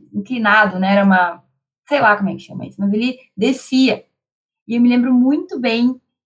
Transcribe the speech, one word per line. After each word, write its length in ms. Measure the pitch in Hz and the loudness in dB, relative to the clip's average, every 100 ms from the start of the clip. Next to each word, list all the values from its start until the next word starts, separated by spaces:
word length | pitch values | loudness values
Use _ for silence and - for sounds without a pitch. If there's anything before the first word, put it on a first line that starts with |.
| _ | _
inclinado, 640 | 208 196 254 208 214 208 185 | -12 -8 -4 2 2 2 0
né? 140 | 190 | 0
Era 120 | 202 | 2
uma, 400 | 196 185 175 170 _ _ _ _ _ | 4 2 0 -4 _ _ _ _ _
sei 120 | 285 | 0
lá 160 | 226 208 | 2 2
como 140 | 196 | -2
é 40 | |
que 80 | 185 | -8
chama 260 | - 185 - | -14 -16 -16
isso, 120 | - | -6
mas 140 | 196 | -4
ele 240 | 214 240 254 _ - | -2 -4 -6 _ -4
descia. 680 | 226 254 - 262 262 - - _ _ _ _ _ - | -2 -2 -2 0 2 0 -8 _ _ _ _ _ -8
E 80 | 233 | 0
eu 60 | |
me 60 | 240 | 2
lembro 240 | 247 247 | 2 2
muito 480 | 254 254 302 370 415 | 2 2 0 -4 -6
bem, 400 | 240 226 247 254 _ _ | -4 0 -2 -4 _ _